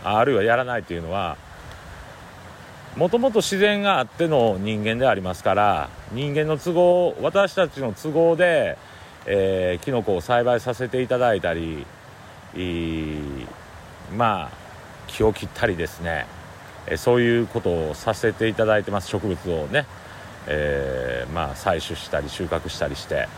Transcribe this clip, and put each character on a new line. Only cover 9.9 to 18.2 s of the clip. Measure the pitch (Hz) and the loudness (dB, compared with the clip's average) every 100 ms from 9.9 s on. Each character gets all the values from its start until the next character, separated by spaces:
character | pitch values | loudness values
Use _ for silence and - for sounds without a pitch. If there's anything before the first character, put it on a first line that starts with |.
ノ | 127 | 0
コ | 107 95 | 2 0
を | |
栽 | - 123 | 2 2
培 | 120 120 | 4 2
さ | 127 120 | 0 -4
せ | 127 | -2
て | 127 | -2
い | 123 | 0
た | 127 | 2
だ | 123 | 4
い | 101 | 2
た | 87 | 0
り、 | 82 82 78 69 - - - - - - - | -2 -4 -6 -10 -16 -20 -20 -20 -20 -14 -8
い、 | 90 85 82 80 78 76 73 69 62 - - - - - - 101 | -4 -2 -2 -4 -4 -6 -6 -8 -12 -14 -18 -18 -18 -18 -12 0
ま | 117 101 71 | 2 2 -4
あ、 | - - - - - - | -10 -18 -18 -18 -18 -14
木 | - | 2
を | 110 | 2
切 | 104 92 | 2 -8
っ | |
た | - 117 | -2 -2
り | 87 | 0
で | 82 | -4
す | - | -6
ね、 | 85 80 62 - - - - - - | -4 -4 -6 -12 -18 -18 -18 -14 -6
え | - | -2
ー、 | |
そ | - 123 | 2 4
う | |
い | 120 117 | 4 2
う | 110 | 2
こ | 117 | -2
と | 101 85 78 | 0 0 -2
を | |
さ | 76 - | -4 -4
せ | 104 | 0